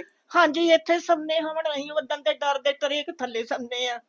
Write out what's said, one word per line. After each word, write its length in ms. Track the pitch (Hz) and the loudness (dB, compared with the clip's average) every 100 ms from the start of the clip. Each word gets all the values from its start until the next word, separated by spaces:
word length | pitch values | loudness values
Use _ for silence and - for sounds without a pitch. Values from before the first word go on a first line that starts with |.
| - _ - 349 | 2 _ 0 4
ਹਾਂਜੀ, 360 | 320 302 339 | 4 4 4
ਇੱਥੇ 260 | 320 320 339 | 4 4 0
ਸੌਂਦੇ 400 | 339 330 311 320 | 2 0 0 -2
ਹਾਂ 100 | 311 | -2
ਹੁਣ 120 | 320 | -2
ਅਸੀਂ, 300 | 320 285 294 | -4 -4 -4
ਉਦਣ 300 | 302 269 294 | -4 -4 -2
ਦੇ 120 | 294 | -2
ਡਰ 260 | 285 285 277 | -2 0 0
ਦੇ 120 | 277 | 0
ਟਰੇ 300 | 277 285 294 | 0 -2 -2
ਕੁ 80 | 294 | -4
ਥੱਲੇ 320 | 330 247 226 | -6 -6 -6
ਸੌਂਦੇ 460 | 233 262 240 247 247 | -6 -6 -6 -4 -4
ਆ। 100 | 240 | -6